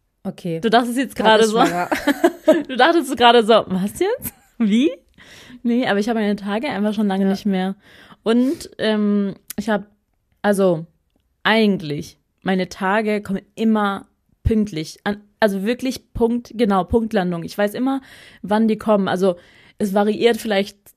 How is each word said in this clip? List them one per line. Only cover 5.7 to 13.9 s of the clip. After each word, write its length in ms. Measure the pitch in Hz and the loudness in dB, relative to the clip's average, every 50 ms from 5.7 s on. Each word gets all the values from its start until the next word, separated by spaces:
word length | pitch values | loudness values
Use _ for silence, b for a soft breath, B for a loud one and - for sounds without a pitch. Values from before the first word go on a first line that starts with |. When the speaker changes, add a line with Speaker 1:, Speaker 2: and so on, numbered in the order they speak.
| 233 247 262 | 0 0 0
Speaker 2:
aber 140 | - 202 202 | 0 0 -2
ich 80 | 208 247 | -2 -2
hab 80 | 226 | -2
meine 220 | 226 214 202 208 208 | -2 0 -2 -2 -4
Tage 320 | 196 208 202 226 269 294 | -4 -6 -6 -4 -4 -4
einfach 240 | - 196 208 214 208 | -4 -4 -4 -2 -2
schon 140 | 220 214 202 | -2 -2 -2
lange 180 | 190 196 196 | 0 0 0
Speaker 1:
Ja. 60 | 196 | 0
Speaker 2:
nicht 140 | 196 190 - | -2 -2 -2
mehr. 300 | 208 190 185 185 190 190 b b b b b b b b b _ | -2 -2 -2 -2 -4 -6 b b b b b b b b b _
Und, 460 | 208 233 240 254 262 339 339 - - - - | 0 0 2 2 0 -2 -6 -10 -16 -10 -6
ähm, 580 | - 220 214 214 208 208 208 202 202 196 - - _ _ - - | -4 -2 0 0 0 0 0 0 -2 -4 -6 -12 _ _ -12 -8
ich 100 | 202 226 | -4 -4
hab, 180 | 214 196 202 - _ _ _ _ _ _ _ _ _ _ | -4 -4 -4 -10 _ _ _ _ _ _ _ _ _ _
also 440 | - 208 208 190 196 185 170 160 165 - _ _ _ _ _ _ _ _ _ _ _ | 0 0 2 2 2 2 2 0 -4 -10 _ _ _ _ _ _ _ _ _ _ _
eigentlich, 760 | 196 214 226 220 208 190 - 165 147 147 151 160 - - _ _ _ _ _ | 2 2 4 4 2 0 -2 -4 -6 -8 -8 -8 -12 -18 _ _ _ _ _
meine 280 | _ 185 190 185 185 185 | _ -2 -2 -2 -2 -4
Tage 520 | - - 202 185 196 220 220 214 214 208 | -6 -6 -2 -2 0 0 0 -2 -4 -4
kommen 200 | 208 - 196 190 - _ _ | -4 -6 -8 -8 -8 _ _
immer 520 | - 226 226 220 214 208 202 | -2 0 2 2 2 0 -2